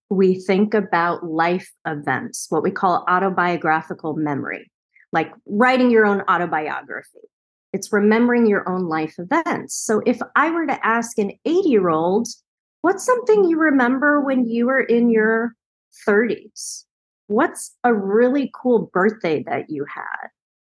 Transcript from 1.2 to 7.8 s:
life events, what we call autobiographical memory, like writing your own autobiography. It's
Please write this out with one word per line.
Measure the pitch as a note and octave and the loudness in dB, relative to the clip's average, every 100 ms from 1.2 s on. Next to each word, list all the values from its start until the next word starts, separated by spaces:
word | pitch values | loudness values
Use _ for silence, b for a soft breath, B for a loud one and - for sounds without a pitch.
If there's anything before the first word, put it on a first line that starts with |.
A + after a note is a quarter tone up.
life | F3 D#3+ E3+ F3+ - _ E3 | -4 -2 0 -2 -6 _ -10
events, | D3+ D3 B2+ - - - | -6 -4 -4 -4 -10 -4
what | D#3+ | -2
we | F#3+ | -2
call | G3 F#3+ E3+ - | 0 0 0 0
autobiographical | F3+ G3 F#3 F3+ E3+ E3 D#3+ - D#3+ D#3+ D3+ | 0 0 0 -2 -2 0 -2 -2 -10 -6 -4
memory, | D3+ C3+ D#2 F#2 - _ _ b b | -4 -4 -6 -10 -14 _ _ b b
like | E3 D#3 - - | -2 -2 -8 -8
writing | G3+ B3+ C4 B3 | 2 4 4 4
your | A3+ G#3+ | 6 4
own | G3 F#3 | 2 0
autobiography. | F3 E3+ D#3+ D3+ C3+ C3+ - - - - _ _ _ _ | -2 0 -4 -4 -8 -10 -14 -14 -20 -20 _ _ _ _
It's | G3 | -10